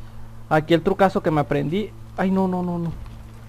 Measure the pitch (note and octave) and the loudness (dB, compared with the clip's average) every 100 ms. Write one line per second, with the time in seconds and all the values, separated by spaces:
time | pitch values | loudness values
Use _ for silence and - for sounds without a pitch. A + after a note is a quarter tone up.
0 | - - - - - D#3 D3+ E3 F#3 F#3+ | -12 -12 -12 -12 0 2 4 4 4 4
1 | F#3+ G3 F3 D#3 D#3 - D3 F#3+ G#3+ - | 4 4 2 2 2 0 0 -2 -4 -10
2 | - - F#3+ F#3+ F#3 F3+ F3+ F3 E3+ - | -10 -2 2 2 2 0 -2 -2 -4 -6
3 | - - - - | -10 -14 -14 -16